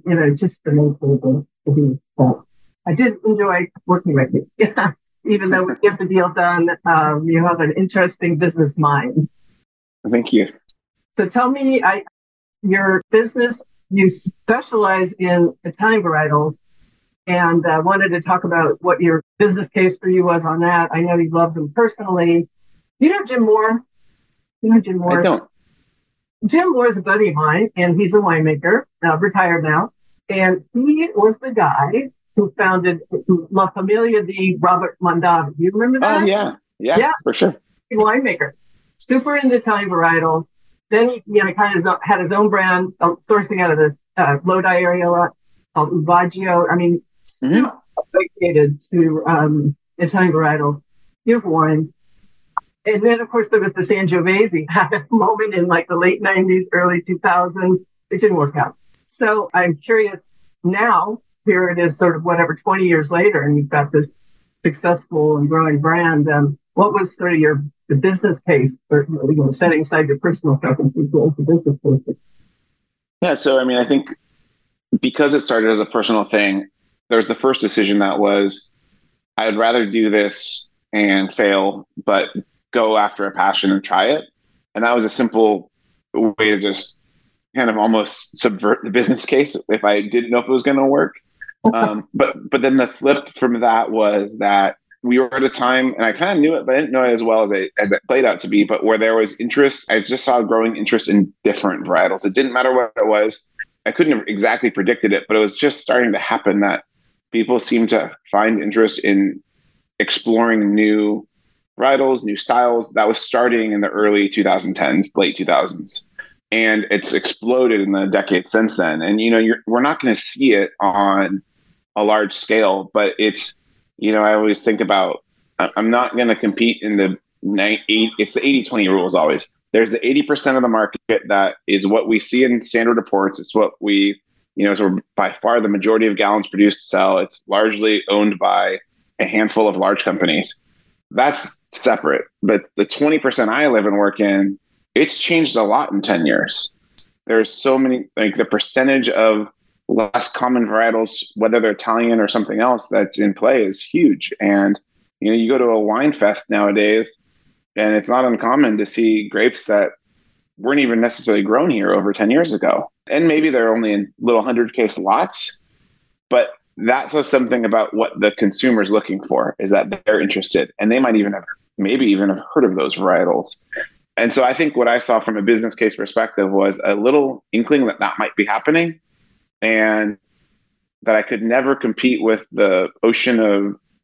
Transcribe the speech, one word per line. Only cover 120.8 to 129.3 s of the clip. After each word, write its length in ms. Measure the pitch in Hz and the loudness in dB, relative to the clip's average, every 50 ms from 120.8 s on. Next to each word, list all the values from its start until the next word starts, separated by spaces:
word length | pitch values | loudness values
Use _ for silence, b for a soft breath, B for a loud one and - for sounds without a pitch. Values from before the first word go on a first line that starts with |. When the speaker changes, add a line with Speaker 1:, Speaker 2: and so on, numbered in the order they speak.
Speaker 2:
on 600 | 101 98 90 101 101 98 98 98 98 90 98 95 - _ _ _ _ _ _ _ _ _ - | -2 -2 0 0 0 2 2 0 0 -2 -4 -8 -10 _ _ _ _ _ _ _ _ _ -4
a 80 | 104 107 | -2 0
large 280 | 104 107 107 107 98 - | 2 2 2 0 -2 -4
scale, 560 | - - - 110 110 107 98 95 98 95 - - | -8 -4 -2 0 2 2 2 0 -2 -4 -4 -2
but 180 | 107 104 98 - - | 0 0 0 0 0
it's, 360 | 107 107 101 - - - - _ _ _ _ _ _ _ _ - | -2 -2 -2 -2 -4 -6 -6 _ _ _ _ _ _ _ _ -6
you 140 | - 107 107 | -2 -2 0
know, 100 | 107 107 | 2 2
I 120 | 107 107 | 2 2
always 280 | 107 107 107 101 - - | 2 2 0 -2 0 -2
think 180 | 117 107 - | -2 -2 -2
about, 440 | 113 95 104 95 92 85 - - _ _ _ _ _ _ _ - | -2 -2 0 0 0 -2 -4 -8 _ _ _ _ _ _ _ -6
I, 120 | 90 - - | -6 -4 -2
I'm 140 | 101 110 113 | -2 -2 0
not 260 | 117 123 123 123 - | 0 0 0 -2 -2
gonna 200 | 117 123 117 107 | -2 0 0 0
compete 460 | - - 107 98 - 117 117 113 - - | 0 -2 -4 -2 0 0 0 0 -2 -4
in 140 | 107 104 101 | -4 0 0
the 200 | 95 92 90 - _ _ _ _ - | 0 0 -2 -6 _ _ _ _ -8
ni-, 400 | 95 101 98 98 107 110 113 - - | -4 -2 0 0 0 -2 -4 -2 -2
eight, 220 | 110 110 110 110 - - | 0 0 0 -2 -2 -4
it's 160 | 107 - - | -4 -4 -4
the 120 | 127 - | -4 0
eighty 160 | 139 139 131 107 | 0 0 0 -2
twenty 260 | - 104 101 101 92 | -2 -4 -2 0 2
rules 260 | 95 95 87 95 95 | 2 0 0 0 0
always. 340 | 87 78 78 | 0 2 2